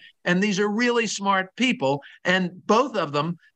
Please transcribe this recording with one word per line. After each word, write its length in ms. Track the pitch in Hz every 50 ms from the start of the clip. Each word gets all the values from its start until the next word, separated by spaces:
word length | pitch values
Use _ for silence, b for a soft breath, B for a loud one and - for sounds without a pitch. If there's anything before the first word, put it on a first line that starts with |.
| B B B _ -
And 180 | 180 175 185
these 160 | 202 214 196 185
are 120 | 208 214
really 360 | 202 220 247 240 240 233 226
smart 500 | 208 - - 202 196 196 190 185 190 -
people, 460 | - 233 254 233 - 135 135 143 143 B B B B B
and 420 | 180 180 190 185 170 165 - -
both 300 | - 208 226 277 269 233
of 160 | 202 165 151
them 260 | 139 147 147 170 170 b b b b